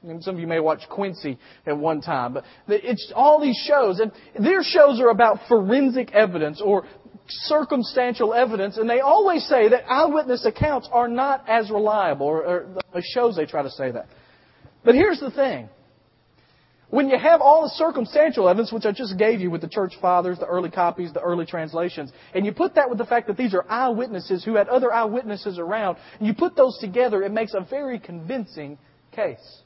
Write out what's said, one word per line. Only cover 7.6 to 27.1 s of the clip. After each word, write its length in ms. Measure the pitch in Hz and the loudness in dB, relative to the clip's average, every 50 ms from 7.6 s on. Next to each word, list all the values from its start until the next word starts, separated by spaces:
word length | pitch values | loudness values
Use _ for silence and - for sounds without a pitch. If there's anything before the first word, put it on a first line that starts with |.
| 302 - 302 262 226 - - 262 247 247 233 - 240 208 226 | 2 0 -2 -2 -2 -2 0 0 0 0 0 0 0 0 2
evidence, 440 | 233 254 240 226 202 196 202 196 220 | 2 2 2 0 -4 -4 -4 -2 -4
and 100 | 220 226 | -2 0
they 120 | 233 247 | 2 2
always 440 | 269 277 302 427 415 381 349 302 - - | 4 4 4 4 4 4 2 0 0 2
say 220 | 294 254 220 214 | 4 4 6 6
that 200 | 233 247 247 - | 4 4 2 0
eyewitness 560 | 254 269 320 320 285 311 302 254 247 247 - | 0 2 2 2 2 -2 0 0 -2 0 0
accounts 420 | 226 220 - - 302 294 254 - - | -2 0 0 -2 -2 -2 -2 -4 0
are 160 | - 240 240 240 | 0 0 0 0
not 380 | 233 240 269 277 277 262 - - | -2 -2 0 -2 -2 -4 -2 0
as 240 | 220 233 226 202 | 0 0 0 0
reliable, 560 | 214 208 214 214 214 214 196 170 143 139 139 147 | -2 -2 0 0 0 2 0 0 0 -2 -2 -2
or, 160 | 156 160 156 | -2 -2 -2
or 220 | 175 180 180 143 180 190 185 - _ - | -2 -2 -4 -4 -8 -12 -12 -12 _ -8
the 80 | 175 | -8
shows 340 | 175 - - 247 240 233 214 | -8 -4 -2 0 0 2 2
they 120 | 165 151 139 | 0 -6 -4
try 160 | - 156 143 | -4 -4 -4
to 80 | 131 | -6
say 180 | - - 139 131 | -6 -6 -6 -6
that. 160 | 120 117 - _ - _ _ _ _ _ _ _ _ _ _ - _ _ _ | -6 -8 -12 _ -20 _ _ _ _ _ _ _ _ _ _ -20 _ _ _
But 100 | 233 240 | 4 6
here's 260 | 269 349 427 349 - | 6 6 2 2 -2
the 120 | 285 262 | -6 -10
thing. 380 | - - 269 262 196 131 117 104 _ _ _ _ _ _ _ _ _ _ _ _ _ _ _ _ _ _ _ _ _ _ _ _ | -2 -2 -2 -2 -2 -6 -12 -16 _ _ _ _ _ _ _ _ _ _ _ _ _ _ _ _ _ _ _ _ _ _ _ _
When 180 | - 247 294 269 | -2 0 2 2
you 80 | 262 247 | 0 2
have 240 | - 302 339 320 | 4 4 4 6
all 220 | 277 277 294 320 320 | 8 6 6 6 4
the 60 | 285 | 0
circumstantial 760 | - - 320 330 311 285 233 - - 294 302 320 247 247 196 180 | -2 -2 -2 -2 0 -2 -6 -2 2 2 2 2 2 2 4 4
evidence, 240 | 180 208 233 - | 4 2 0 -4
which 140 | 226 226 208 | -4 -4 -4
I 60 | 214 | -4
just 260 | 202 - 262 208 190 185 | -4 -4 -6 -8 -2 0
gave 240 | 214 220 233 208 | 2 2 2 0
you 80 | 185 180 | -2 -4
with 120 | 170 165 | -4 -6
the 60 | 165 165 | -8 -6
church 260 | - 214 196 180 - - | -4 -4 -4 -4 -6 -4
fathers, 380 | - 185 180 180 175 180 180 175 | -2 2 2 2 0 -2 -4 -6
the 80 | 175 | -6
early 240 | - 175 180 180 165 | -4 -4 -4 -4 -4
copies, 420 | 175 190 180 175 170 - 180 170 | -2 0 -2 -2 0 -4 -10 -8
the 80 | 143 143 | -8 -6
early 280 | - 175 175 175 165 165 | -4 -2 -2 -2 -4 -6
translations, 640 | - 170 160 156 160 165 175 180 - - 147 131 _ - - - - | -6 -8 -8 -6 -6 -4 -6 -4 -6 -10 -14 -14 _ -20 -20 -8 -4
and 100 | 185 202 | -4 -4
you 80 | 208 208 | -4 -2
put 220 | - 349 381 - | -2 -2 0 2
that 140 | 320 285 254 | 2 2 2
with 100 | 240 202 | -2 -6
the 60 | 226 | -4
fact 200 | - 240 240 226 | -2 -2 -2 -2
that 120 | - 202 - | -4 -6 -4
these 180 | 254 233 190 | -4 -2 -2
are 100 | 180 180 - | -2 -4 -2
eyewitnesses 800 | 214 233 262 254 233 208 247 - 220 180 175 - 196 180 - | -4 -2 -2 -2 -2 -4 -6 -6 -8 -12 -6 -6 -6 -6 -4
who 80 | 214 220 | -2 0
had 160 | 214 202 202 | 0 2 2
other 240 | 247 254 254 240 220 | 2 0 2 2 0
eyewitnesses 640 | 233 233 214 202 247 254 220 208 190 - 208 185 175 | 0 -2 -2 -4 -6 -6 -6 -10 -8 -8 -10 -8 -8
around, 400 | 170 165 202 226 214 190 175 - - - - - | -8 -6 -6 -4 -4 -4 -6 -8 -12 -20 -12 -4
and 80 | 214 214 | -4 -4
you 80 | 220 | 0
put 200 | - 330 359 - | 0 -2 -2 4
those 220 | - 262 262 - - | 2 2 2 2 -6
together, 460 | - 202 180 240 254 247 | -10 -6 -2 0 0 0